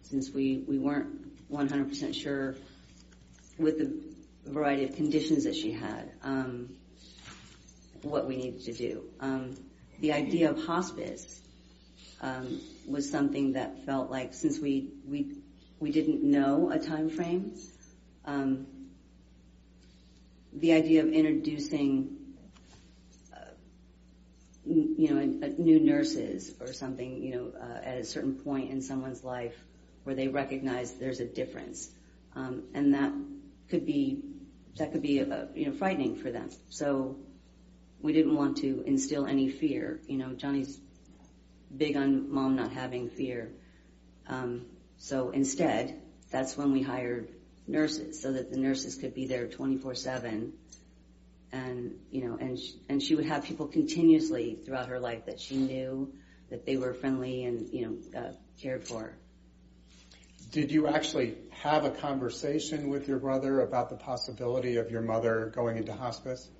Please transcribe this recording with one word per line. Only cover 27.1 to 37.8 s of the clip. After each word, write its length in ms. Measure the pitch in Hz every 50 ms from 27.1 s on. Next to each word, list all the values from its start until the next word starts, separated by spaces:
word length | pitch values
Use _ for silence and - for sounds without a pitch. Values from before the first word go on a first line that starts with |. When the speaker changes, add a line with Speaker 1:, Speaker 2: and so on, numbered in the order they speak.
| 131 -
Speaker 1:
you 120 | - 131 127
know, 180 | 123 120 117 - -
uh, 220 | 113 120 120 120
at 160 | - 127 127 123
a 60 | 110
certain 300 | 104 - 131 127 135 135
point 360 | 135 - 143 139 135 123 127
in 120 | 135 131
someone's 420 | 131 - 135 131 131 131 123 - -
life 320 | 127 127 123 120 117 - - - - - - - - - - -
where 100 | 135 135
they 140 | 135 131 135
recognize 640 | 131 143 131 - 135 135 135 135 123 123 123 120 -
there's 260 | - 127 131 123 -
a 60 | -
difference, 640 | - - - 131 - - - - - - - - - - - - - - - - - -
um, 280 | - 131 131 123 - - - -
and 180 | 143 143 143
that 180 | 139 139 139 139 - - - - - - - - - - - -
could 160 | 180 156 135
be, 360 | 151 147 143 135 135 139 - - - - - - - - - - - -
that 160 | - 156 147
could 80 | - 156
be, 200 | 139 143 143 135
uh, 260 | - - - 123 117 - -
you 120 | - 147
know, 60 | 143
frightening 440 | 135 - 196 190 185 151 131 113 -
for 140 | - - 131
them. 200 | 117 - 90 - - - - -
So 480 | - - 151 143 139 135 131 131 139 - - - - - - - - - - - - -